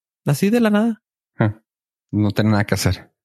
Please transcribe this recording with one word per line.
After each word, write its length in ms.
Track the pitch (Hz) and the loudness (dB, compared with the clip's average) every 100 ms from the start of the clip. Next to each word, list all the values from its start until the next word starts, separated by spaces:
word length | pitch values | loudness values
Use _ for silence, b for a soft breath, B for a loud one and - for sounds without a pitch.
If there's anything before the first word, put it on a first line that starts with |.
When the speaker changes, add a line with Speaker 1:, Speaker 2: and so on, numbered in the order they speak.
| _ _ - | _ _ -4
Speaker 1:
Así 240 | 143 196 | 0 0
de 100 | 240 | 2
la 100 | 220 | 2
nada. 320 | 208 233 220 _ _ _ - | 2 0 -4 _ _ _ -2
Speaker 2:
Ah, 220 | 107 104 _ _ _ _ - | -2 -2 _ _ _ _ -8
no 180 | 104 104 | -2 -2
tenía 220 | 98 107 | 0 0
nada 120 | 104 | 2
que 100 | 101 | 0
hacer. 360 | - - 92 - _ | -2 -2 -4 -8 _